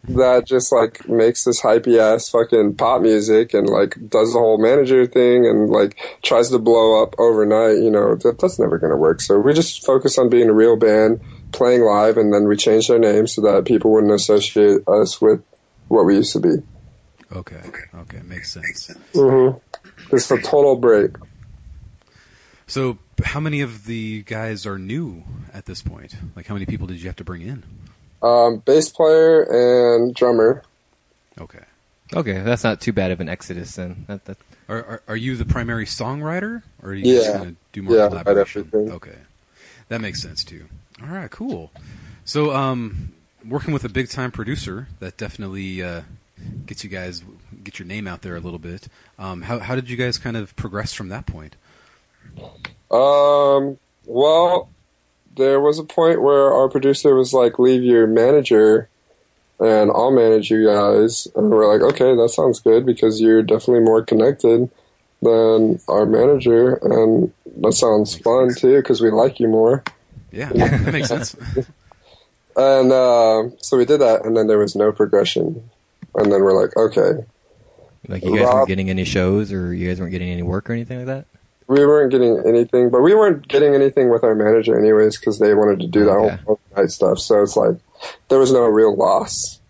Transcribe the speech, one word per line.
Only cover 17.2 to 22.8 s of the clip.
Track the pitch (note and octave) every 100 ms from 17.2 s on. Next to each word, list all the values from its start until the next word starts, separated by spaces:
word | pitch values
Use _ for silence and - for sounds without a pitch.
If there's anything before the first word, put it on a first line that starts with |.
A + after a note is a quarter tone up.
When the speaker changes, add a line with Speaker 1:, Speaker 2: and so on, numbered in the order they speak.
| _
Speaker 2:
Okay. | F#2+ F2+ E2 - - -
Okay. | E2+ E2+ -
Makes | F2 F2+ -
sense. | E2+ D#2+ - - - _
Speaker 1:
Mm-hmm. | E3+ C3+ C3 C3 C3 _ - _ _ -
It's | B2+ -
a | B2
total | - D3 C#3+ B2+
break. | A#2+ G#2+ - - - _ - - - - - _ _ _ _ _ _ _ _
Speaker 2:
So | C3+